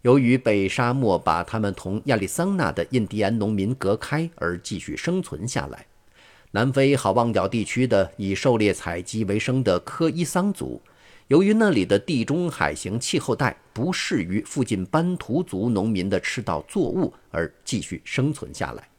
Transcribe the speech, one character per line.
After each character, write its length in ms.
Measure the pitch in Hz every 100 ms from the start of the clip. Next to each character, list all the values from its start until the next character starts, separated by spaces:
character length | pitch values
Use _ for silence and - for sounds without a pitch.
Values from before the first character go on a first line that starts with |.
由 160 | 120 139
于 180 | 120 127
被 320 | 123 101 95
沙 240 | - 120
漠 260 | 135 117 87
把 240 | - 82
他 160 | 90 113
们 140 | 104
同 280 | 95 92 104
亚 120 | 143 113
利 100 | 95
桑 320 | - 180 190
那 120 | 107
的 160 | - 85
印 160 | 127 104
第 160 | 104
安 160 | 101 113
农 120 | 104
民 240 | 104 98 131
隔 200 | 95 110
开 340 | - 151 165
而 240 | - 85 87
继 200 | - 101
续 160 | -
生 280 | 73 - 185
存 260 | 175 - 117
下 180 | - 69
来。 180 | - - _ _ _ - - _
南 200 | 101 127
非 240 | 135 135
好 180 | 139 101
望 200 | 107 117
角 160 | 101 95
地 160 | 117
区 220 | 95 123 127
的 260 | 104 92 -
以 160 | 98
狩 240 | 95 135 117
猎 120 | 104
采 280 | 90 - 87
集 240 | 90 110
为 140 | 101 104
生 260 | - 131
的 160 | 127 90
科 300 | - - 165
伊 120 | 160
桑 300 | 175 180 202
族， 300 | 190 64 - _ _ - - _
由 140 | 147
于 120 | 196
那 160 | 220 214
里 160 | 127 90
的 120 | 104
地 240 | - 156
中 280 | - 151 175
海 240 | - 73
型 260 | 78 - 110
气 180 | - 160
候 160 | -
带 220 | 123 131 - _
不 180 | - 151
适 320 | 185 - 160
于 220 | 85 101
附 180 | - -
近 220 | 127 98
班 320 | 90 156 175 180
图 260 | - 139
族 280 | 185 92 117
农 180 | 101 107
民 220 | 101 95
的 100 | 95
吃 220 | - -
到 180 | 127 78 -
作 140 | 202
物 280 | 156 190 - - _
而 200 | 82 82 _
继 160 | - 104
续 220 | - 82
生 260 | - - 139
存 220 | 147 62
下 200 | - 78
来。 140 | 58 -